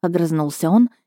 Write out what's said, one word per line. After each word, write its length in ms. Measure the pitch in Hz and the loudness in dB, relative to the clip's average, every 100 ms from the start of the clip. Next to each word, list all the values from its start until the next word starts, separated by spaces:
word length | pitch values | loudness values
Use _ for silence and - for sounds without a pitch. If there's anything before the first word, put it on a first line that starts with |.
огрызнулся 720 | 180 175 165 156 147 - 160 | -4 -2 -2 -2 -4 -4 0
он 180 | 208 240 - | 2 2 -2